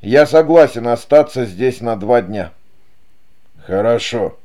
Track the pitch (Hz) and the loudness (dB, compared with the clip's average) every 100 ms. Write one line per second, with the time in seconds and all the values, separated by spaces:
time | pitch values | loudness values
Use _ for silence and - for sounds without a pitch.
0 | 101 139 147 160 160 165 147 117 117 117 | 2 2 4 2 4 4 4 2 -6 -6
1 | - 147 147 - 120 90 127 123 117 113 | 2 2 2 -4 -8 -4 -6 -4 -8 -8
2 | 104 120 92 104 85 - - - - - | 0 -2 -2 -10 -10 -14 -20 -20 -20 -20
3 | - - - - - - - 95 110 117 | -20 -20 -20 -20 -20 -20 -8 -4 -2 -2
4 | - 120 90 - | -4 -8 -8 -10